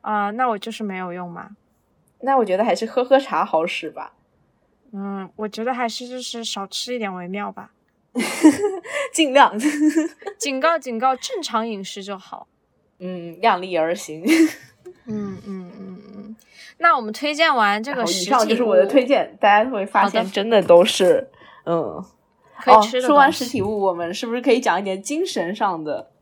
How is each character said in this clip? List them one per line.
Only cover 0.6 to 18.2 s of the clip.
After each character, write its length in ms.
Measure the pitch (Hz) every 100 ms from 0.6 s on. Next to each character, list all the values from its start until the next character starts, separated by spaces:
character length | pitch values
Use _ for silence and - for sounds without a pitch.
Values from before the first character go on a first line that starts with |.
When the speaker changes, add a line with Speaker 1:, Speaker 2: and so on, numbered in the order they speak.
| 226
Speaker 1:
是 120 | 220
没 120 | 214 190
有 140 | 185
用 160 | 180 175
吗？ 220 | 170 - 208 _ _ _ _ _ _
Speaker 2:
那 160 | 247 269
我 80 | 208
觉 100 | 185
得 80 |
还 120 | 226 180
是 100 | 226
喝 180 | 247
喝 160 | 254 262
茶 240 | 269 160
好 220 | 202 160 285
使 240 | - 160
吧。 240 | - - _ _ _ _ _ _ _ _
Speaker 1:
嗯， 340 | 196 202 196 190 -
我 100 | 214
觉 160 | 214
得 100 | 226
还 160 | 247 240
是 180 | 220 247
就 140 | 254
是 220 | 247 240
少 240 | 226 - 196
吃 260 | - -
一 60 | 247
点 120 | 208
为 160 | 185 175
妙 240 | 196 202
吧。 200 | 196 214 _ _ _ _
Speaker 2:
<laughs> 1000 | 254 - - 311 285 403 381 466 587 554
尽 220 | - 302
量。 180 | 262 247 208 277 294 302 330
<laughs> 380 | 311 - - 415
Speaker 1:
警 220 | - 262
告， 180 | 311 339
警 220 | 262 226
告， 160 | 262 262
正 260 | - 494
常 260 | 302 226 233
饮 160 | 208
食 200 | 190 -
就 140 | 196 196
好。 300 | - - - _ _ _ _ _
Speaker 2:
嗯， 380 | 180 180 170 165
量 200 | 226 185
力 140 | 185 170
而 180 | 160
行。 300 | 175 - 156 196 320 311 -
<laughs> 400 | - _ 359 370 254
Speaker 1:
嗯， 320 | 214 202 190 202
嗯， 260 | 190 180 202
嗯， 240 | 190 185 - -
嗯。 200 | 208 220 _ _ - _
那 180 | 339 285
我 60 |
们 100 | 214
推 200 | 214 294
荐 200 | 302 320
完 280 | 269 208 208
这 120 | 226
个 120 | 277 233
实 200 | 196